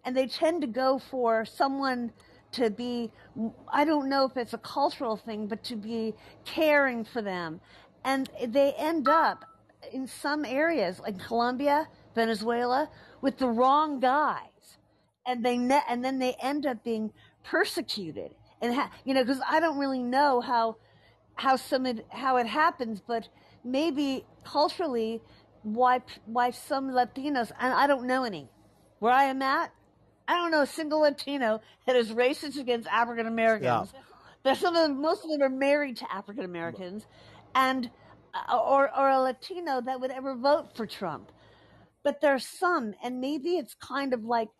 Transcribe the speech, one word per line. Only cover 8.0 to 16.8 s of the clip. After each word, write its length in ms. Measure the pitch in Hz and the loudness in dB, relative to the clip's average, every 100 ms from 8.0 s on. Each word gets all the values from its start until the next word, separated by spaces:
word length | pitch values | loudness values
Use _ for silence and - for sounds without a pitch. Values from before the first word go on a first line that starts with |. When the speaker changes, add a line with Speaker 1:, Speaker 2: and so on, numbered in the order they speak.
Speaker 1:
And 260 | 254 269 269 - 240 | -2 -2 -4 -6 0
they 260 | 247 277 | 4 4
end 340 | - 302 330 254 | 2 -2 0 4
up 380 | 320 269 180 - _ _ _ - | 4 4 0 -14 _ _ _ -12
in 140 | 262 262 | -10 -10
some 360 | - 285 302 | -6 -4 -2
areas, 560 | 285 262 330 320 180 185 | -2 0 2 2 0 -4
like 180 | 208 185 | -8 -8
Colombia, 680 | - 226 240 254 285 285 311 - - - | -4 0 0 0 2 2 0 -12 -6 0
Venezuela, 760 | 226 214 220 240 247 254 302 - - - | 0 0 -2 0 2 0 -2 -8 -20 -2
with 160 | 269 - | -2 0
the 100 | 254 | 0
wrong 520 | 226 262 285 311 277 | 4 6 6 4 2
guys. 400 | 254 285 285 156 87 _ - - _ _ _ _ - | 2 4 2 -2 -10 _ -20 -20 _ _ _ _ -6
And 180 | 247 | -2
they 140 | 240 247 | 0 0
ne-, 240 | 247 285 - | 4 2 2
and 160 | 240 | -2
then 160 | 254 269 | -2 -2
they 140 | 254 - | -2 -2
end 240 | 254 294 277 | -4 -2 -2
up 180 | 233 | -4